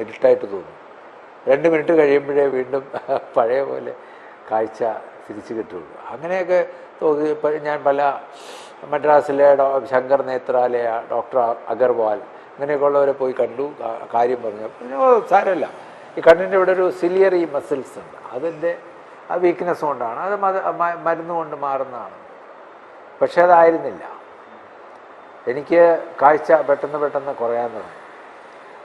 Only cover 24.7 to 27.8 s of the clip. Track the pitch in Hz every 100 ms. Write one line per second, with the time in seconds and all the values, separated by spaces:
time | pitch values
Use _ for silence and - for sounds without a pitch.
24.7 | - - - - - - - 123 135 139
25.7 | 170 170 160 - - 147 151 - 160 143
26.7 | 139 143 151 147 143 139 123 117 120 117
27.7 | 110